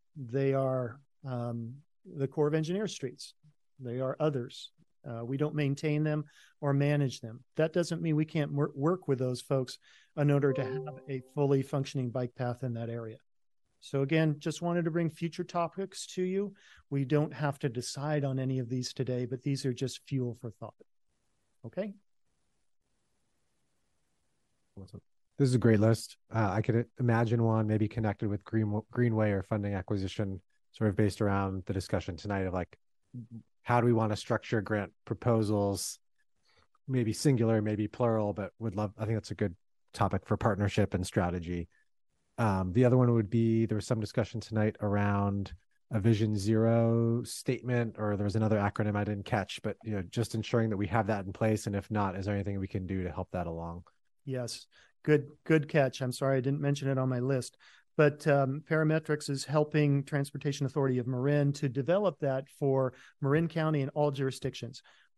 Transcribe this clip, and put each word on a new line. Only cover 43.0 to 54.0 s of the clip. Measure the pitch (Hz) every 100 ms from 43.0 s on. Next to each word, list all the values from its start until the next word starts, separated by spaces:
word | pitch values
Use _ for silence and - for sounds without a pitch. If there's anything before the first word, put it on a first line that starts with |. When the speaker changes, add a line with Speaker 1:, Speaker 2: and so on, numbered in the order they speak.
| 123
Speaker 2:
would | 117 101
be, | 117 113 113 113
there | 107
was | -
some | 113
discussion | 104 - 104 110
tonight | - 110 107 -
around | 104 101 104 101 101 101 98 - _ _ -
a | 110
Vision | 107 107 107 104
Zero | 98 110 113 117 117 117 117 117
statement, | 117 - - 127 123 123 113 -
or | 107 101
there |
was | 104 110
another | 110 107
acronym | 101 - 107 104
I |
didn't | 104 101 95
catch, | 110 98 -
but, | 110 101
you | 113
know, | 104 90
just | - 110
ensuring | 110 - 120 113
that | 98
we | 101
have | 113 104
that | 104 98
in |
place. | - 110 107 -
And | 101
if | -
not, | 107 98 92
is |
there | 98
anything | 101 98 98
we | 95
can | 101 92
do | 95
to | 90
help | - 92
that | 90 87
along? | 82 82 87 - _